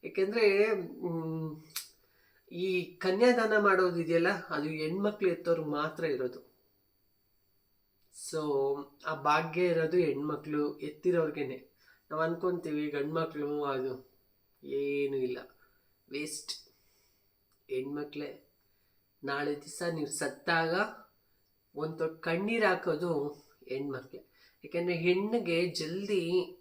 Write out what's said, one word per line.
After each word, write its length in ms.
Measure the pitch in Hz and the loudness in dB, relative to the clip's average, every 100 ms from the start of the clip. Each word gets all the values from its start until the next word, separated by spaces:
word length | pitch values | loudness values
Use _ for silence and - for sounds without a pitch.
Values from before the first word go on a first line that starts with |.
ಯಾಕೆಂದ್ರೆ, 680 | - - 190 233 214 196 220 202 170 - 180 | -6 0 2 4 6 6 4 2 -2 -6 -4
ಮ್, 560 | 165 160 160 160 156 156 - - _ _ _ _ _ _ | -2 -4 -4 -6 -8 -12 -14 -14 _ _ _ _ _ _
ಈ 320 | 170 185 180 | -4 -2 -2
ಕನ್ಯಾದಾನ 760 | 165 - 185 190 247 233 220 214 | -4 -4 0 4 6 6 4 4
ಮಾಡೋದಿದೆಯಲ್ಲ, 680 | 202 185 185 170 160 165 175 190 - | 6 6 4 2 2 4 4 0 -4
ಅದು 220 | 151 151 | -4 -4
ಹೆಣ್ಮಕ್ಳು 600 | 156 156 185 208 208 190 | -2 -2 0 -2 2 0
ಎತ್ತೋರ್ಗ್ 380 | 165 175 165 151 | 0 0 0 0
ಮಾತ್ರ 360 | 147 156 156 | -2 -2 -2
ಇರೋದು. 500 | 165 127 127 - - _ _ _ _ _ _ _ _ _ _ _ _ _ _ _ _ - - | -2 0 -2 -6 -20 _ _ _ _ _ _ _ _ _ _ _ _ _ _ _ _ -16 -6
So, 100 | 160 151 139 135 139 143 _ - | -4 0 2 2 0 -6 _ -6
ಆ 160 | 156 | -2
ಭಾಗ್ಯ 440 | 147 151 165 160 180 | 4 4 2 2 2
ಇರೋದು 320 | 165 160 180 | 4 4 4
ಹೆಣ್ಮಕ್ಳು 800 | 160 135 151 156 156 151 147 - | 4 2 -2 -4 -2 -2 -2 -4
ಎತ್ತಿರೋರ್ಗೇನೆ. 880 | 151 - 180 170 156 147 131 131 - _ _ _ _ | -10 -4 0 2 0 -2 -6 -6 -14 _ _ _ _
ನಾವ್ 100 | 156 | -2
ಅನ್ಕೊಂತೀವಿ 680 | 160 165 180 180 170 151 151 | 0 0 0 -2 -2 -2 -2
ಗಂಡ್ಮಕ್ಳು 720 | 143 143 160 160 151 147 147 | -2 -2 -2 -2 -4 -4 -2
ಅದು, 480 | 143 131 131 127 - _ _ _ _ _ | -2 -2 -4 -6 -12 _ _ _ _ _
ಏನು 520 | 139 135 143 143 139 139 | -6 -2 0 0 0 0
ಇಲ್ಲ, 220 | 127 123 - _ _ _ _ _ _ | -2 -4 -10 _ _ _ _ _ _
ವೇಸ್ಟ್. 640 | 143 151 - - - - _ _ _ _ _ _ _ _ _ _ | -8 -6 -8 -10 -12 -14 _ _ _ _ _ _ _ _ _ _
ಹೆಣ್ಮಕ್ಳೇ. 800 | 131 139 147 147 147 147 - _ _ _ _ _ _ _ _ | -6 -4 -6 -8 -8 -10 -12 _ _ _ _ _ _ _ _
ನಾಳೆ 320 | 139 143 147 147 | -6 -2 -2 -4
ದಿವಸ 260 | - - 170 | -8 -6 -4
ನೀವು 160 | 165 143 | -2 -4
ಸತ್ತಾಗ 680 | - 143 - - 165 165 180 214 - - _ _ _ _ _ _ 139 | -4 -6 -6 0 2 2 0 -2 -6 -20 _ _ _ _ _ _ -6
ಒಂದ್ 220 | 156 160 | -6 -2
ತೊಟ್ಟು 240 | 160 160 | -4 -4
ಕಣ್ಣೀರ್ 440 | 170 170 208 233 214 | -2 -2 0 2 2
ಹಾಕೋದು 640 | 180 - 151 175 151 147 - - _ - | 2 0 0 0 0 -2 -8 -20 _ -8
ಹೆಣ್ಮಕ್ಳೇ. 520 | 131 143 131 131 - - _ - _ | -6 -4 -6 -10 -18 -20 _ -20 _
ಯಾಕೆಂದ್ರೆ 320 | - 170 175 170 | -6 -2 0 0
ಹೆಣ್ಣಿಗೆ 720 | 170 180 208 233 175 170 175 | 2 2 2 0 2 2 2
ಜಲ್ದಿ 920 | - 156 180 202 202 170 180 175 - | -2 -4 -4 0 0 2 0 0 -10